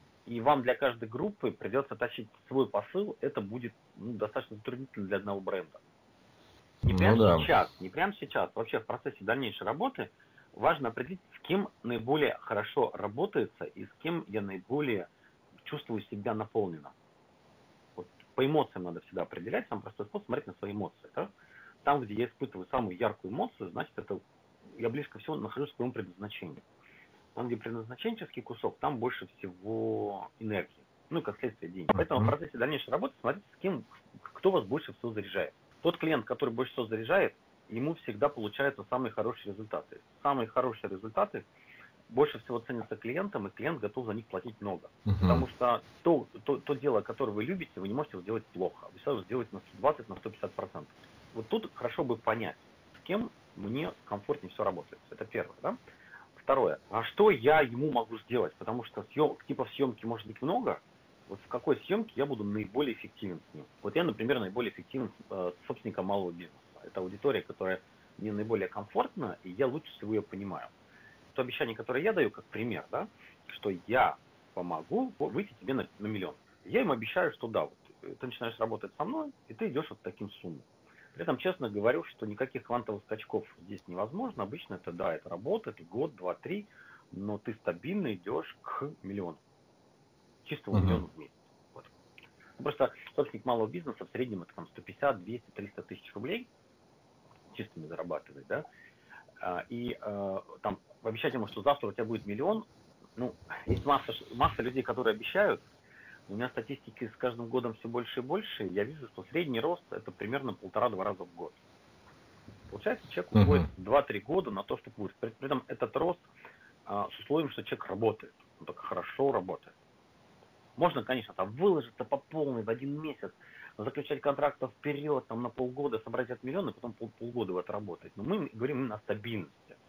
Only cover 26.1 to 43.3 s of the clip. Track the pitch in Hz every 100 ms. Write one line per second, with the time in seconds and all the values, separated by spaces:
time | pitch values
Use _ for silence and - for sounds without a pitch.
26.1 | 90 104 - 87 69 - _ - - -
27.1 | - - - 123 117 113 113 110 127 226
28.1 | 226 175 - - 117 110 - 139 135 123
29.1 | - 92 - 95 90 98 113 110 110 104
30.1 | 98 - - 110 101 - - _ _ -
31.1 | 165 - 101 - - 85 92 80 92 165
32.1 | 135 110 147 - 123 123 151 - - 254
33.1 | - 120 196 - - 185 156 110 - -
34.1 | - - - 185 185 98 131 - - 117
35.1 | 107 98 98 80 - _ - 165 175 160
36.1 | 147 104 123 131 117 127 - 113 110 113
37.1 | 185 156 - _ - - 110 143 165 -
38.1 | 104 143 135 104 - 139 135 120 127 123
39.1 | 101 107 113 104 98 107 - - - _
40.1 | - 143 139 113 131 127 110 101 95 110
41.1 | 110 208 110 - - - - - - -
42.1 | 117 147 123 - 120 - 123 110 107 113
43.1 | 143 202